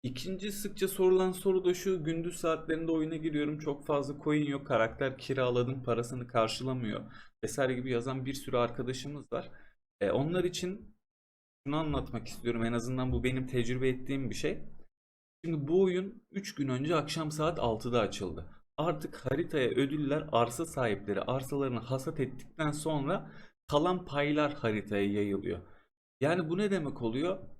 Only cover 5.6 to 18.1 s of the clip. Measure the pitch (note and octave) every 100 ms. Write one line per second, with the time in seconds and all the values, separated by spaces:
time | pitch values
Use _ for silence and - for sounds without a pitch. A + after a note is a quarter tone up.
5.6 | B2 C3 B2 A#2 A#2 B2+ A#2+ A#2+ A2+ -
6.6 | B2+ B2+ A2+ G#2+ - - - _ - -
7.6 | C3 B2+ C3 A#2+ B2+ C3 B2+ C3 - B2
8.6 | A#2+ B2 A#2+ B2+ C#3+ D3 - A#2+ - -
9.6 | - _ _ _ - G#2 D3 F3+ F3 -
10.6 | F3+ G#3 - - _ _ _ _ _ _
11.6 | C#3 D3 D#3 C#3 - A#2 - - A#2+ A#2
12.6 | A2+ A#2+ A#2 C3 B2+ B2 B2 B2+ B2+ B2+
13.6 | B2 B2+ C3 B2+ - C3+ B2+ - D3 G#3
14.6 | - - - _ _ _ _ _ E3 D#3+
15.6 | C#3 F3 F#3+ F3+ G3 - _ G3 G3 -
16.6 | C3+ B2+ D3 E3 C#3 D#3+ D#3 D3+ D#3 E3
17.6 | A#2+ A2 B2 A#2+ G2+